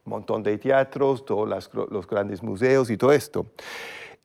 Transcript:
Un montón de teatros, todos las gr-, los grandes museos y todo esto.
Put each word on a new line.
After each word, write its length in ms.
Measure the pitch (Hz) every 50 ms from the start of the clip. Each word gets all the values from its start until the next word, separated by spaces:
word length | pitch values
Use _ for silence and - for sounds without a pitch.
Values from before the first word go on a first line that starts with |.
| _
Un 40 | - -
montón 300 | 107 101 - 113 110 104
de 140 | 104 107
teatros, 720 | 104 - 127 135 135 135 135 - 139 139 139 139 120 -
todos 200 | - 107 101 107
las 240 | 107 101 98 - -
gr-, 160 | - 110 104 -
los 160 | 107 104 87 -
grandes 340 | 113 101 101 104 104 87 110
museos 460 | 113 101 95 117 127 135 135 131 117
y 60 | 113
todo 160 | 92 - 131 147
esto. 340 | 147 - - - - - - _ - - - - - - - - - - - - _ _